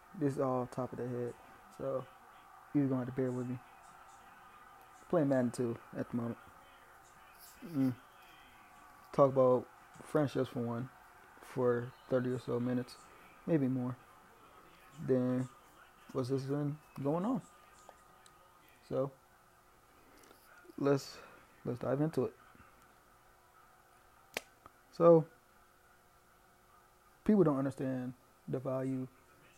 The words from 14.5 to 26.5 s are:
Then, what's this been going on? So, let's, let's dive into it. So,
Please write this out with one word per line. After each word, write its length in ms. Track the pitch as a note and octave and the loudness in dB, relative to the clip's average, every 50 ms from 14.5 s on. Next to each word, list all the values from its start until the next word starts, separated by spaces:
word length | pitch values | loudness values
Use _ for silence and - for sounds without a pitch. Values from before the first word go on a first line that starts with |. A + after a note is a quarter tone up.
| - - - - - - - - - D3+ D#3+ | -20 -20 -20 -20 -20 -20 -20 -20 -16 -12 0
Then, 420 | C#3 C3 B2+ B2+ B2+ B2+ B2+ B2+ B2 - - - - - - - - - - - - - | 0 2 2 2 0 0 -2 -4 -6 -10 -20 -20 -20 -20 -20 -20 -20 -20 -20 -20 -8 -6
what's 160 | C#3 C3 A#2+ | -6 -4 -2
this 140 | C3+ C3+ C3+ | -2 -4 -2
been 340 | C3+ C#3 D3 D3 C#3+ D3 D3+ - - - - C3+ | -2 -4 -2 -2 -4 -6 -8 -14 -18 -12 -6 -4
going 220 | C#3 D3+ E3+ F3+ | -2 -2 -2 -2
on? 160 | A3+ C4+ G3 - - - - - - - - - - - - - - - - - - - - - - - - - - - - - - | -2 -2 -2 -4 -8 -20 -20 -20 -20 -20 -20 -20 -20 -20 -20 -20 -20 -20 -20 -20 -20 -20 -20 -20 -20 -20 -20 -20 -20 -20 -20 -14 -6
So, 220 | C3+ C3 C3 C3+ - - - _ - - - - _ - _ - - - _ - - - - - - - - - - - - - - - - - - - | -4 -4 -4 -4 -6 -14 -20 _ -20 -20 -20 -20 _ -20 _ -20 -20 -20 _ -20 -20 -20 -20 -20 -20 -20 -20 -20 -20 -20 -20 -20 -20 -20 -20 -20 -10 -2
let's, 380 | C#3+ C#3 C#3+ C#3 - - - - - - - - - - - - - | 0 2 2 2 0 -6 -16 -18 -20 -20 -20 -20 -20 -20 -20 -12 -8
let's 140 | - B2 A#2+ | -8 -8 -6
dive 220 | - B2 C3 C#3 | -2 -2 0 0
into 240 | D3 D#3+ - - A#2 | 0 0 0 -2 -2
it. 80 | - - - - - - - - - - - - - - - - - - - - - - - - - - - - - - - - - - - - - - - - - - - - - - - - - - - - _ - | -2 -4 -12 -20 -20 -20 -20 -20 -20 -20 -20 -20 -20 -20 -20 -20 -20 -20 -20 -20 -20 -20 -20 -20 -20 -20 -20 -20 -20 -20 -20 -20 -20 -20 -20 -20 -20 -20 -20 -20 -14 -14 -14 -14 -14 -20 -20 -20 -20 -20 -20 -20 _ -2
So, 340 | - E3+ E3+ E3+ D#3+ D3+ - - - _ _ _ - - _ _ - - - - - - - _ - _ _ - - - - | 6 8 10 10 10 8 2 -8 -20 _ _ _ -20 -20 _ _ -20 -20 -20 -20 -20 -20 -20 _ -20 _ _ -20 -20 -20 -20